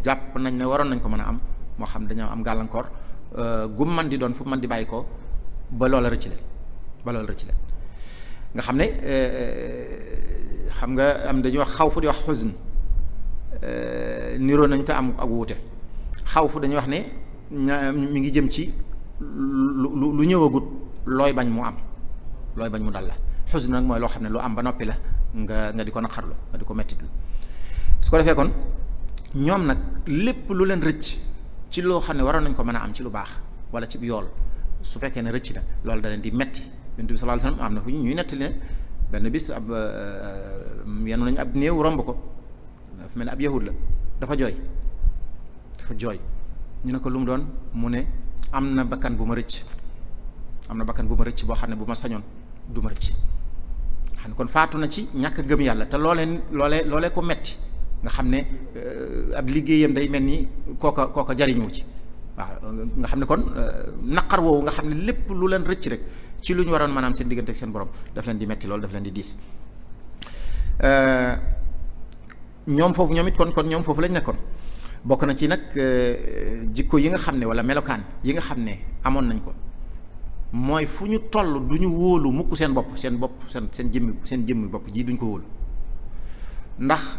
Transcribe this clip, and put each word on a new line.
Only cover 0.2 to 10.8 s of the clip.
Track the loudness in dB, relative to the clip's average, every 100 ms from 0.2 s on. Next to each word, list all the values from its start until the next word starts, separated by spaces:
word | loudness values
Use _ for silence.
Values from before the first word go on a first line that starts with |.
| 0 -2
nañ | 0 0
ne |
waroon | 0 2 0
nañ | 0
ko | 2
mën | 2
a | 2
am, | 0 0 0 -2 -4
moo | -4
xam | -2 0
dañoo | 0 0
am | -2
gàllankoor, | 0 0 0 -4 -6 -8 -6 -6 -6 -4
euh, | -2 0 -2
gum | 0 0
man | 2 0
di | -2
doon, | -2
fu | -4
man | -4 -4
di | -2
bàyyi | -2 -2
ko, | -4 -6 -6 -4 -2 -2 -4 -4
ba | 0 4
loola | 4 4
rëcc | 0 -2
leen, | -4 -4 -6 -6 -6 -6 -6
ba | -4
loola | -4 -4
rëcc | -4 0
leen. | 0 0 -2 -4 -8 -10 -8 -8 -6 -6
Nga | -4
xam | 0 2
ne, | 2 0
euh, | 0 2 0 0 -2 -2 -4 -8 -8 -10 -4 0 2 2 0 0 0
xam | 0